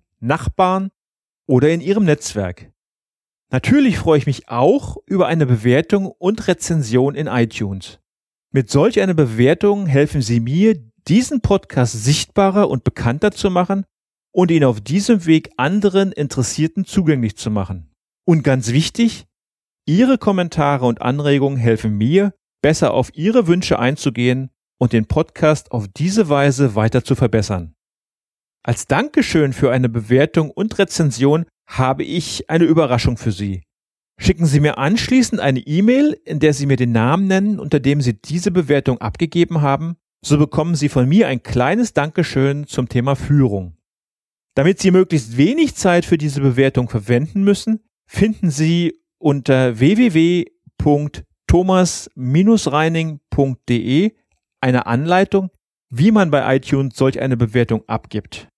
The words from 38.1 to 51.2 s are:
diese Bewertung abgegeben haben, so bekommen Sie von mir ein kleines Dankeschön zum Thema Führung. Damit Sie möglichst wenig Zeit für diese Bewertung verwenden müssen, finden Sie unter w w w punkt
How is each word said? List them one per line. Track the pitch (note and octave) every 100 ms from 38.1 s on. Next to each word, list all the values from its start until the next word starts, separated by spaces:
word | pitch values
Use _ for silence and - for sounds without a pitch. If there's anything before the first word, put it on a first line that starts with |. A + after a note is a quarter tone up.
| G#2+
diese | - E3+ G3+
Bewertung | F3 C#3 C#3+ - B2+
abgegeben | G#2+ - E3 E3+ E3+ E3
haben, | C#3+ C#3 E3 E3+ _ _ -
so | D3
bekommen | D3 - D#3+
Sie | D#3 C#3+
von | C3+ B2+
mir | F#3+ A3+
ein | B3+
kleines | - B2 B2+ G#3+ A#3+
Dankeschön | D#3 D3 F#3 D#3+ C3+ C3+ C#3+ D3
zum | - B2
Thema | B2 C3 C#3
Führung. | - D3 B2+ G2+ F2+ - _ _ _ _ _ _ _ -
Damit | D#3 G3
Sie | F#3+
möglichst | F#3 F#3 D#3 A2 A#2+
wenig | E3+ D4+ D4 -
Zeit | F#3 F3 -
für | E3
diese | D3+ C#3
Bewertung | C3+ B2 C3+ C3 B2
verwenden | A2+ G2+ A#2+ D#3 G3+
müssen, | G3 G3 A3 A3 _ _ _
finden | - G#3+ G#3+ F3
Sie | C#3 D#3 E3+ E3+ - _ _
unter | D3+ C#3+ B2 C3 B2+ A2+
w | C#3 G#3+
w | B3
w | E3 E3 F3 - _ _ -
punkt | D3 D3 D3+ -